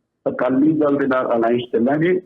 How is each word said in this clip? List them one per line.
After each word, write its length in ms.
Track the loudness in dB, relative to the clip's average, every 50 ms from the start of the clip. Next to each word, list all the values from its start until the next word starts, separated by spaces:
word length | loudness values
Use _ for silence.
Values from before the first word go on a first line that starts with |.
| _ _ _ _ -8 -6
ਅਕਾਲੀ 440 | -4 -2 -2 0 2 2 2 2
ਦਲ 240 | 2 2 2 0 0
ਦੇ 100 | 0 0
ਨਾਲ 300 | 0 0 -2 0 0 0
ਅਲਾਇੰਸ 260 | 0 0 0 0 -2 -2 -2
ਚੱਲਾਂਗੇ 480 | -2 0 0 0 0 0 2 0 0 -2 -4